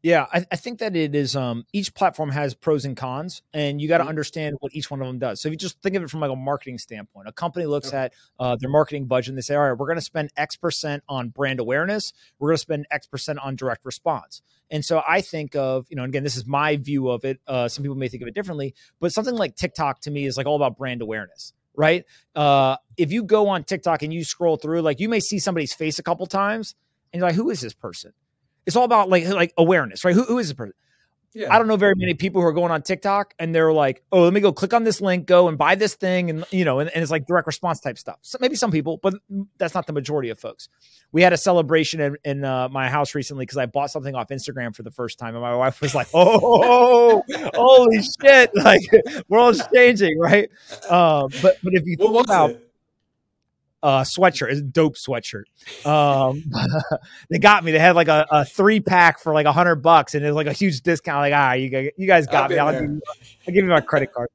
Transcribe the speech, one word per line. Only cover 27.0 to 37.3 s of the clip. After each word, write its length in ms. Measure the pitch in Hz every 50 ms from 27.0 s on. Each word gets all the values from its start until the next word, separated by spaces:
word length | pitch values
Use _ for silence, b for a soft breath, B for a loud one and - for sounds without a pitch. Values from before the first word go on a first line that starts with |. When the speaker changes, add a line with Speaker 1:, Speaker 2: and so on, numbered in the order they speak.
| _ _ -
Speaker 1:
and 60 | 175
you're 100 | 180 180
like, 60 | 165
"Who 140 | 180 226 311
is 100 | 226 156
this 140 | 123 110 -
person?" 380 | _ - 104 87 - - 87 _ _ _ _ _ _ _ _ _ _ _
It's 100 | - 151
all 80 | 233 247
about, 240 | 240 240 220 202 190
like, 180 | 185 180 160 175
like, 260 | 202 190 175 170 _
awareness, 480 | - 165 165 185 170 139 113 92 - -
right? 100 | 180 175
Who, 100 | 196 254
who 140 | 226 233 247
is 100 | 226 156
this 60 | 139
person? 200 | - 117 101 - _ _ _ _ _ _ _ _ _ _ _ _
Speaker 2:
Yeah. 220 | 220 208 - 196
Speaker 1:
I 20 | 226
don't 100 | 233 220
know 80 | 220
very 180 | 196 196 202 190
many 160 | 185 185 180 170
people 300 | 143 175 190 - 190 175
who 40 | 170
are 40 | 151
going 180 | 165 175 170
on 120 | 165 156 147
TikTok 500 | - 190 185 - 202 196 202 202 _ _ _
and 160 | 165 165 165
they're 180 | 165 160 160 156
like, 300 | 156 147 135 127 _ _ _ -
"Oh, 120 | 185 175
let 100 | 170 185
me 60 | 208
go 120 | 202 202 156
click 220 | - 196 185 -
on 100 | 233 226
this 160 | 226 208 -
link, 240 | 196 196 185 180 151
go 240 | - 180 180 180 175
and 80 | 156
buy 180 | 139 147 151 185
this 200 | 196 214 214 -
thing." 340 | _ - 185 180 180 180 170
And, 160 | 156 156 165 -
you 160 | - 185 180
know, 120 | 156 127 135
and, 100 | 147 165
and 100 | 165 160 170
it's, 80 | 143
like, 160 | 160 160 135
direct 200 | -